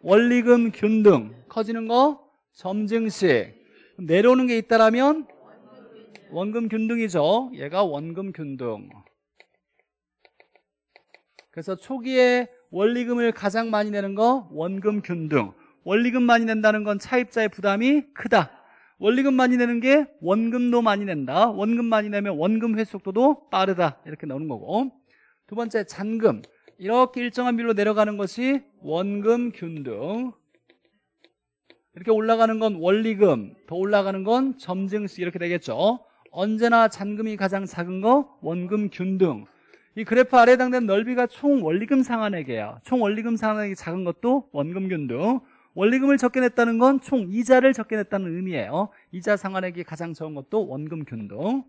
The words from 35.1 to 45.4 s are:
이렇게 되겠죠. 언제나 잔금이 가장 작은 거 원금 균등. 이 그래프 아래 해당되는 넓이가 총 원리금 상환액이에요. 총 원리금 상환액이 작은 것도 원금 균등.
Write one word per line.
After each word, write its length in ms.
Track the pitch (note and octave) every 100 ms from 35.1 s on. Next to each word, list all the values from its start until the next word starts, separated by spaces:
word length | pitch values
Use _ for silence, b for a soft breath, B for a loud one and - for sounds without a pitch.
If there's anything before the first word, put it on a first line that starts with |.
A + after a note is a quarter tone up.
| -
이렇게 180 | F3 F3
되겠죠. 640 | E3+ F3 - A#2 F#3+ A#3+ b b b
언제나 600 | D#3+ G3+ A3 A#3 A#3 A3+
잔금이 480 | - G3+ G#3 A3 G#3+
가장 280 | G3 G3 F#3+
작은 360 | - F3 F#3
거 360 | G#3 C4+ C#4 _
원금 480 | D#3+ F3 F3+ G#3 G#3
균등. 560 | - F#3 F#3+ F#3 A2+ G#2 b b b b -
이 80 |
그래프 320 | G#3+ A3+ B3+ B3+
아래 180 | A#3
해당되는 320 | B3 B3+ B3+ A3+
넓이가 420 | G3 A3+ B3 B3
총 360 | - C#4+ C#4
원리금 400 | D#3+ F3 A3 C4+
상환액이에요. 760 | B3+ A#3 G#3+ F#3 C3+ A#2 G#2+ A2+
총 180 | - B3+
원리금 360 | G#3 G#3+ A3+ A3+
상환액이 380 | A3 G#3+ G#3 F#3+
작은 280 | - F3+
것도 460 | F3+ E3+ A#3+ C4+ -
원금 380 | C#3+ D3 F#3 F#3+
균등. 500 | F3+ C#3 A#2+ G3 B3+